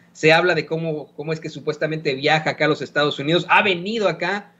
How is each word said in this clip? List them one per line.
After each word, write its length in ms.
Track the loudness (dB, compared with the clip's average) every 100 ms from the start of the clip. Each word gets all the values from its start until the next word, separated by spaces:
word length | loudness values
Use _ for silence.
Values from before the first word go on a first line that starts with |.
| _
Se 180 | 0 4
habla 220 | 6 4
de 140 | 0 -2
cómo, 440 | -4 -2 -6 -8
cómo 180 | -10 -6
es 60 | -6
que 100 | -8
supuestamente 640 | -8 -8 -4 -4 -2 -4
viaja 380 | 0 2 2 0
acá 140 | 0
a 20 | 0
los 160 | 0
Estados 340 | -2 -2 0 0
Unidos. 300 | 0 0 4
Ha 140 | 2
venido 460 | 4 0 -4 -2 0
acá, 440 | 0 -4 -4 -8